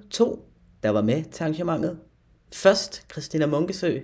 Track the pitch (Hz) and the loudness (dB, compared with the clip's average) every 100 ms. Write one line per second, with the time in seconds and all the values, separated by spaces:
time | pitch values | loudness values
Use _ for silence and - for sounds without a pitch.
0 | - - 233 - - _ _ _ 107 107 | -10 0 0 0 -14 _ _ _ 0 2
1 | 107 143 160 - 160 156 175 156 160 170 | 2 0 -2 -4 -4 -2 -2 -2 -2 -6
2 | - _ _ _ _ - 190 202 - - | -14 _ _ _ _ 4 4 4 0 -12
3 | - - - 156 151 151 180 196 175 127 | -14 -12 -4 0 2 2 0 -2 -2 -2